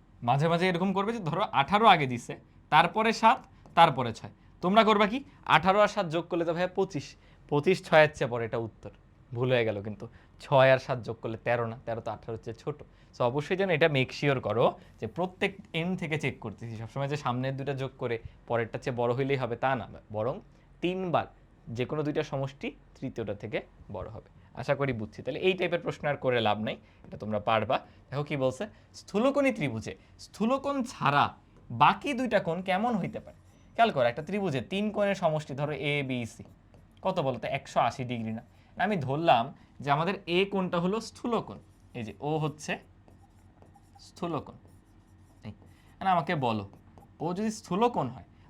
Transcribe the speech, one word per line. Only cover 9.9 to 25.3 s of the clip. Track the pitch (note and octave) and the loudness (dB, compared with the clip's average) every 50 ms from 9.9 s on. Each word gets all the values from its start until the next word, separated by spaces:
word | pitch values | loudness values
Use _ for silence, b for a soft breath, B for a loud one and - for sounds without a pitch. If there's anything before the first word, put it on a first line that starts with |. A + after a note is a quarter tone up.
| G#2 - B2 A#2 b b b b - - - | -10 -12 -14 -16 b b b b -20 -16 -2
ছয় | - C#3+ C3 C3 C3+ C3 | 4 6 6 8 8 6
আর | B2+ - | 4 2
সাত | - C3+ B2 G#2 | -2 -6 -6 -6
যোগ | A#2+ A2+ - | -8 -10 -8
করলে | - A#2+ A2 G#2+ - | -8 -8 -8 -4 -2
তেরো | A#2+ A#2+ A#2+ A#2 A2+ | 0 0 0 0 -4
না, | A2+ C3 - | -6 -8 -8
তেরো | D3 - A#2 - | -8 -8 -6 -6
তো | A#2+ G#2 | -8 -8
আঠারোর | - - - A2+ A2 - | -8 -10 -10 -12 -10 -10
চেয়ে | A#2 A2 - | -12 -14 -10
ছোট। | - - - - - b b b b b - | -10 -10 -10 -10 -14 b b b b b -4
So | - C3 A#2+ | 0 0 0
অবশ্যই | B2+ D3 D3 - F#3+ F3 | 0 -2 -2 -2 -2 0
যেন | G3 F#3+ E3+ | 0 2 4
এটা | C#3+ E3 E3 D3 | 4 4 4 4
মেক | C3+ B2+ B2+ - - | 2 0 0 -2 0
শিওর | C#3+ C#3+ C3+ B2+ - G#2 | 0 2 2 2 0 0
করো | G#2+ A#2 C#3+ G3+ B B B B B - | 2 2 2 2 B B B B B -12
যে | - A2 - | -12 -8 -6
প্রত্যেক | - F3+ F#3 - - G#3 F#3 F#3+ - - - - E3 | -4 -6 -6 -4 -4 -4 -4 -4 -8 -14 -8 -6 -4
এন | E3 F3+ F#3 - | -4 -4 -4 -4
থেকে | E3+ D3 D#3 D3+ D3+ | -4 -4 -4 -2 -2
চেক | C3 - - - | -4 -4 -6 -10
করতেছি, | A2 G2 - A2+ A#2 A2+ G#2+ | -12 -12 -12 -12 -12 -10 -10
সবসময় | A2+ A2 - C3+ C#3 C#3 | -10 -8 -6 -6 -4 -4
যে | D3+ D3 - | -4 -4 -2
সামনের | C3 A#2+ B2+ C3 C3+ C3+ C3 | -4 -2 -2 -4 -4 -4 -6
দুটা | C3+ D3 C3+ C3 | -6 -6 -6 -6
যোগ | C3+ C3+ - - | -6 -8 -8 -6
করে | C#3 A#2 A#2 A2+ B B B B - - | -6 -4 -4 -6 B B B B -6 -2
পরেরটা | A#2+ A#2 A#2 A2 - B2 | -2 -2 -2 -2 -6 -8
চেয়ে | - C#3+ B2 A#2 | -6 -4 -2 0
বড় | A#2+ A#2+ A#2+ C3 | 0 0 0 0
হইলেই | C#3+ C3+ C#3 B2+ | 0 0 0 0
হবে | C3 A2 A#2 - C3 | -2 -4 -2 -2 0
তা | C3 C3+ A#2+ | 0 0 -2
না, | F#2 - - - - - G#2+ | -4 -8 -14 -18 -16 -10 -6
বরং | G#2+ G#2+ B2 D#3+ G#3+ - b b b b b - - | -4 -4 -4 -4 -6 -12 b b b b b -10 -6
তিনবার | - F3 F3+ F#3 F#3+ F3 D3 A#2+ G2 - - - - - - - - - A#2 | -4 -4 -2 -2 -2 0 0 0 -2 -4 -8 -20 -20 -20 -20 -20 -14 -8 -6
যে | A#2 B2 - | -4 -4 -2
কোনো | D3+ D#3 C#3+ | -2 -2 -2
দুইটা | D3+ C#3 D#3 D3 - | -2 -2 -2 -2 -2
সমষ্টি | - C3+ C3+ C3+ - - - C4+ - - - - - | -4 -6 -6 -6 -8 -10 -10 -10 -10 -12 -18 -20 -14
তৃতীয়টা | - C3+ C3 A2 - A2 G#2+ G2+ - | -10 -10 -8 -6 -6 -6 -6 -8 -8
থেকে | - G#2 A2 - - - - - - - F#2+ | -8 -8 -8 -8 -8 -10 -16 -20 -16 -12 -12
বড় | F#2 F2+ - A2 | -10 -10 -12 -12
হবে। | F#2 - - b b b b - - | -14 -16 -18 b b b b -14 -6
আশা | B2+ - C#3+ B2+ | -2 -2 -2 0
করি | C#3 C3+ B2 A2 | 0 -2 -2 -4
বুঝছি। | G#2+ G#2 - - - | -6 -8 -10 -10 -8
তাহলে | B2+ | -8